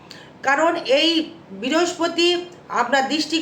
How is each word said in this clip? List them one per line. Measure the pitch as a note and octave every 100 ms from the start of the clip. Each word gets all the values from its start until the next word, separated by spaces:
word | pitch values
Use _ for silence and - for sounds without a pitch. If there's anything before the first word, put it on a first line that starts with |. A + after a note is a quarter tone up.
| - - - -
কারণ | C4+ C#4+ D#4+ E4+ A3+ C#4
এই | D#4+ D#4+ - - - F#3+
বৃহস্পতি | B3+ D#4+ F4 - E4+ E4+ F4 F4 - - - G#3+
আপনার | A#3+ C4+ C4
দৃষ্টি | D#4 - D#4+